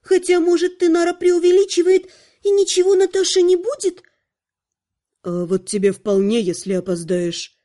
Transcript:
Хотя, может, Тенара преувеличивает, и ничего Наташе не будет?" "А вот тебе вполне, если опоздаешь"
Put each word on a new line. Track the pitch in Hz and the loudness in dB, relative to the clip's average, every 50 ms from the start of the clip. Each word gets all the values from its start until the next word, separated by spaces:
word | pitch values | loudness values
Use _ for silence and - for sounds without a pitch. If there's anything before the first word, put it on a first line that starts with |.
Хотя, | _ - 381 359 359 - 359 359 | _ 0 0 0 2 2 0 2
может, | 330 349 349 330 339 359 359 _ | 2 2 2 2 0 -2 -2 _
Тенара | 370 349 320 349 339 349 349 | 0 0 2 2 0 0 -2
преувеличивает, | 349 349 359 359 349 320 359 359 381 392 392 - 349 339 359 370 370 370 - _ _ _ _ _ _ _ | 0 0 0 0 2 2 4 4 4 2 2 0 0 2 2 2 0 0 -4 _ _ _ _ _ _ _
и | 403 | 0
ничего | 403 403 392 381 - 370 359 370 403 | 2 2 0 0 0 0 2 2 2
Наташе | 370 392 370 - 381 381 - - 381 349 | 2 2 0 0 -2 -2 0 0 2 2
не | 349 370 | 2 2
будет?" | 359 359 440 587 571 - 381 - - _ _ _ _ _ _ _ _ _ _ _ _ _ _ _ _ _ _ _ _ _ _ _ _ _ | 0 0 -6 -8 -4 -6 -6 -6 -6 _ _ _ _ _ _ _ _ _ _ _ _ _ _ _ _ _ _ _ _ _ _ _ _ _
"А | 185 175 175 175 | -8 -6 -6 -4
вот | 165 190 190 185 | -2 -4 -4 -4
тебе | - - 208 190 196 190 | -6 -6 0 0 0 -2
вполне, | - _ 214 202 196 196 202 226 240 220 | -2 _ -2 0 0 0 0 0 -2 -2
если | 170 170 - - 190 196 | -2 -6 -6 -6 -6 -6
опоздаешь" | 180 175 190 180 170 170 156 185 180 175 170 170 - - - _ _ | -6 -4 -4 -6 -6 -4 -4 -4 -4 -4 -4 -6 -8 -12 -16 _ _